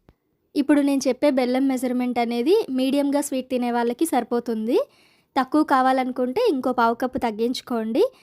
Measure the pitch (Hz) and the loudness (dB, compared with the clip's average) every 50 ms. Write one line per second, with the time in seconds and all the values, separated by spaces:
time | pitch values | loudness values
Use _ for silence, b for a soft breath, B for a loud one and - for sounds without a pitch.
0 | _ _ _ _ _ _ _ _ _ _ - 294 - - 294 285 277 285 277 269 | _ _ _ _ _ _ _ _ _ _ -4 -2 2 2 4 4 4 2 0 0
1 | - 269 247 - 294 294 262 262 247 247 254 269 277 269 262 247 262 254 247 247 | 0 -2 -2 2 2 2 2 2 0 0 0 0 0 0 0 0 -2 -2 -2 -2
2 | 247 247 240 247 240 233 240 240 240 311 403 453 - - 262 254 262 269 277 285 | -2 -2 -2 -2 -2 -2 -2 -2 2 2 2 2 2 0 -2 -2 0 0 0 0
3 | 285 285 269 285 285 - 277 262 254 - 262 240 247 240 233 240 233 240 240 - | 0 0 0 -2 -2 -2 -4 -6 -4 -4 -4 -2 -2 -2 -2 0 -2 -2 -2 -2
4 | 339 320 285 247 233 - 240 240 240 247 226 220 220 226 285 453 571 b b b | -2 0 0 -2 0 0 -2 -4 -2 -2 -4 -4 -2 0 0 0 0 b b b
5 | b b b b b b b 269 254 - - 302 302 - 285 262 254 262 262 262 | b b b b b b b -2 -2 2 2 2 2 4 2 2 4 4 2 0
6 | 254 254 247 254 254 247 254 440 494 440 302 262 - 262 240 247 233 226 233 - | 0 -2 -2 -4 -4 -2 0 0 0 2 0 0 0 -2 0 2 2 2 2 0
7 | 262 254 - 277 - 233 208 214 226 247 269 - - - 247 226 220 220 226 302 | -4 -4 -4 -4 -4 -4 -2 -2 -2 -2 -4 -4 -6 -6 -4 -4 -4 -2 0 0
8 | 453 539 b b | 0 0 b b